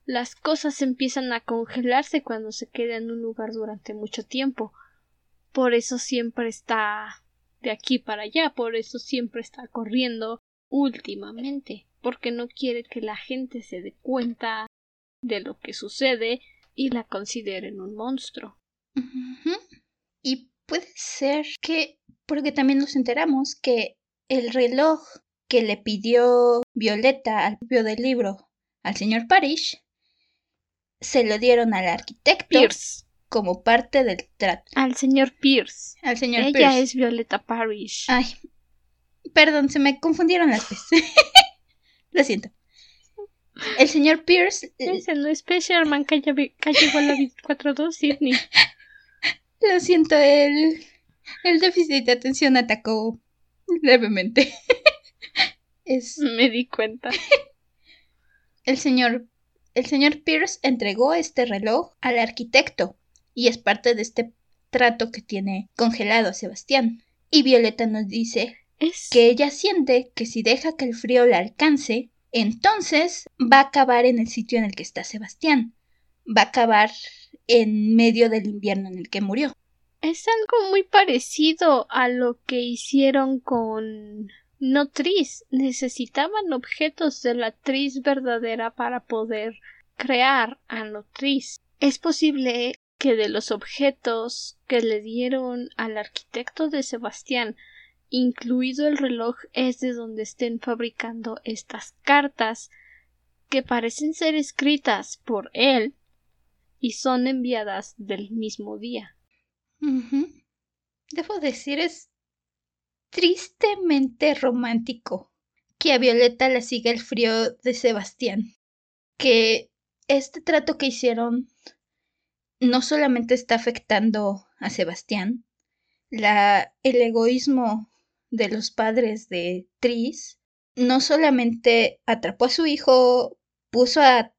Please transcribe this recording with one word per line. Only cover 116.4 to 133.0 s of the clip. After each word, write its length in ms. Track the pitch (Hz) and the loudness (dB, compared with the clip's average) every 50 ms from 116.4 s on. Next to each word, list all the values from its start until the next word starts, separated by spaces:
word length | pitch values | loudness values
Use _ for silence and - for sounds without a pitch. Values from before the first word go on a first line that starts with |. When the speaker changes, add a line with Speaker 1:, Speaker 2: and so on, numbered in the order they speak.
| 262 262 | 0 2
Speaker 2:
le 140 | 254 240 | 2 0
siga 280 | 233 - 254 226 226 233 | -2 -4 -8 -2 -2 -2
el 100 | 233 233 | -2 -2
frío 500 | - - 233 226 233 226 220 226 226 214 233 _ | -6 -8 -2 0 0 0 2 0 -2 -2 -4 _
de 120 | - 254 233 | -4 -4 -4
Sebastián, 800 | - - 233 220 202 190 - _ - 254 214 196 214 220 - _ _ _ _ _ _ _ _ _ _ _ _ _ | 0 0 0 0 0 -6 -10 _ -6 -6 -4 -4 -4 -6 -8 _ _ _ _ _ _ _ _ _ _ _ _ _
que 540 | - - 262 226 226 220 220 226 226 - _ _ _ _ _ _ _ _ - | 0 4 4 6 6 4 4 2 -2 -4 _ _ _ _ _ _ _ _ 0
este 320 | 277 277 269 - - 330 | 0 0 0 -2 -14 -10
trato 380 | - 349 320 302 311 320 311 - | -2 0 0 0 0 0 -4 -2
que 80 | 285 | -4
hicieron 640 | 262 233 - 254 240 233 233 233 240 240 254 262 _ _ _ _ - _ _ _ _ _ _ _ _ _ _ _ _ _ _ _ _ _ - | -4 -4 -2 -2 -2 0 0 -2 -2 -4 -4 -6 _ _ _ _ -20 _ _ _ _ _ _ _ _ _ _ _ _ _ _ _ _ _ 0
no 220 | 254 240 247 262 | 0 2 2 2
solamente 520 | 254 - 302 294 294 269 247 240 226 233 247 | 0 0 0 2 2 2 0 -2 0 0 0
está 200 | 247 247 - 233 | 0 0 -2 -2
afectando 920 | 226 - 240 240 - _ - 214 196 214 226 208 214 208 196 196 190 _ _ _ - | -2 0 -4 -6 -6 _ 0 0 2 2 2 0 0 -2 -2 -4 -6 _ _ _ -10
a 120 | 254 196 | -10 -8
Sebastián, 720 | - 202 180 160 175 - - - 214 196 185 208 247 233 _ _ _ _ _ _ _ _ _ _ _ _ _ - | -4 -4 -4 -4 -6 -12 -8 -8 -6 -4 -4 -6 -6 -8 _ _ _ _ _ _ _ _ _ _ _ _ _ -12
la, 640 | 269 220 214 208 208 208 202 202 202 185 - - _ _ | -8 -2 0 2 4 4 4 4 4 2 0 -2 _ _
el 140 | - 262 247 247 | -2 2 4 4
egoísmo 920 | 240 226 220 233 226 240 254 247 - 285 269 254 240 220 214 220 214 _ _ _ _ _ _ _ _ - | 2 2 2 2 2 2 2 0 0 0 0 2 0 0 -2 -4 -8 _ _ _ _ _ _ _ _ -8
de 180 | 240 220 214 185 | -4 -4 -2 -2
los 220 | 214 214 208 - | -2 -6 -6 -8
padres 580 | - - 220 220 220 254 240 220 214 220 - - | -4 -2 -2 0 0 0 0 0 -2 -8 -10 -8
de 400 | 185 175 170 175 180 180 180 _ _ - | -6 -4 -4 -4 -6 -6 -10 _ _ -2
Tris 600 | - 240 240 233 233 277 - - - - - _ _ _ _ _ _ _ - | -2 -2 0 0 -4 -6 -6 -10 -18 -20 -20 _ _ _ _ _ _ _ -4
no 260 | 247 247 247 254 269 | -2 0 2 2 2
solamente 1000 | 262 - 294 311 320 294 262 247 240 233 233 233 - 247 233 233 220 - - _ - | 2 2 2 4 4 4 4 2 2 0 -2 2 2 4 4 4 4 2 -2 _ -4
atrapó 400 | - 220 226 - - 196 - 240 | -4 -2 -2 -2 -8 -2 0 0
a 40 | 254 | 0
su 160 | - - 330 | 2 0 0
hijo, 720 | 302 285 - - 285 254 254 | 0 0 0 4 4 6 6